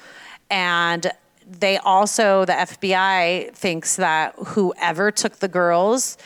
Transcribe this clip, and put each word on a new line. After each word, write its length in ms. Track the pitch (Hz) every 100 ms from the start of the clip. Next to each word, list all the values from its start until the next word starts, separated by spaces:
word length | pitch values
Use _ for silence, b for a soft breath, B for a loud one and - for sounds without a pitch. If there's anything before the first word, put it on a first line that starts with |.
| B B B B _
And 600 | 196 180 170 170 170 175 - _ _ -
they 300 | 175 196 196
also, 640 | 196 190 202 - 208 196
the 140 | 185 151
F 220 | 180 -
B 140 | 190
I 560 | 185 190 185 170 180 -
thinks 420 | - 190 165 - -
that 380 | 175 156 151 - 202
whoever 600 | 214 180 - 170 165 208
took 240 | - 220 -
the 120 | 196
girls 680 | 180 175 170 202 254 - -